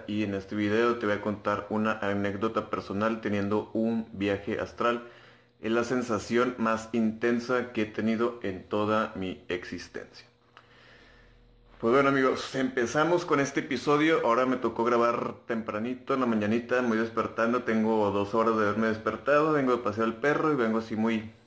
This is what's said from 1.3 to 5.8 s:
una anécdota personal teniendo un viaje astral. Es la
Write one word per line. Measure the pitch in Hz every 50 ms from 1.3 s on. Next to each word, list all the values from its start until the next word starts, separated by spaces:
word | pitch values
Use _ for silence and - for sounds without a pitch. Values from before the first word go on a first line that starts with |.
| 101 98 - 104 104 101 - -
una | 107 107 107 110 107 -
anécdota | 104 101 101 101 101 202 139 98 110 113 113 107 107 -
personal | - 98 - - 98 101 110 113 113 110
teniendo | - 107 104 101 98 101 107 107 107 - -
un | 110 113 113 117 113 113 -
viaje | - 95 98 101 101 98 - 113 107 -
astral. | 95 - - - 113 120 120 117 117 - - - - - - - _ _ _ _
Es | - 110
la | 113 120